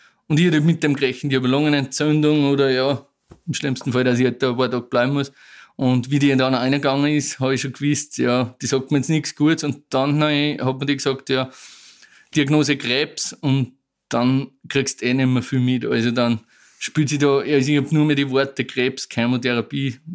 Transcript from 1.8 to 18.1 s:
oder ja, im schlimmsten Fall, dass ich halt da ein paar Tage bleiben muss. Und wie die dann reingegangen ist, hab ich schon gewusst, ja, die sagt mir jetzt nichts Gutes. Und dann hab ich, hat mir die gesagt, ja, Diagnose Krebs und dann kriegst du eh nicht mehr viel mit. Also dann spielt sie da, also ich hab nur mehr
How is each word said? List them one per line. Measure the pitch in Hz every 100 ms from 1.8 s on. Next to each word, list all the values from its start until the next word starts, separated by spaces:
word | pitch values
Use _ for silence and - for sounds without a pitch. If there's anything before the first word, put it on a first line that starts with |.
| 135 - 151 151 151 151 139
oder | 139 135
ja, | 127 131 135 - _ _ - -
im |
schlimmsten | - 143 127 -
Fall, | 123
dass | 127 123
ich |
halt | 127 120
da | 131
ein | 120
paar | 127
Tage | 120 -
bleiben | 123 123
muss. | 143 139 - - - - -
Und | 127 127 120
wie | 143
die | 143
dann | 131 131
reingegangen | 127 127 143 139 135 143
ist, | 147 139 -
hab | 131
ich | 131
schon | 135
gewusst, | - 143 139 - -
ja, | 123 123 117 -
die | 120
sagt | 135 131
mir | 147
jetzt | 135
nichts | 156 151 -
Gutes. | 151 160
Und | 147 143 -
dann | 135 139 147
hab | 151
ich, | 143 147 143
hat | 131 131
mir | 139
die | 139
gesagt, | 139 135 -
ja, | 131 131 - - - - - - - _
Diagnose | 156 139 151 139 147
Krebs | 123 127 151 - - -
und | 143 135 127 _ _ _ -
dann | 120 123 131 135 _ -
kriegst | 139 - -
du | 120
eh |
nicht | 131 131
mehr | 127
viel | - 131
mit. | 123 127
Also | 120 123 117
dann | 120 120 113 - _ - -
spielt | - - 143
sie | 143
da, | 143 139
also | 113 147 131
ich | 143
hab | 139
nur | 156
mehr | 151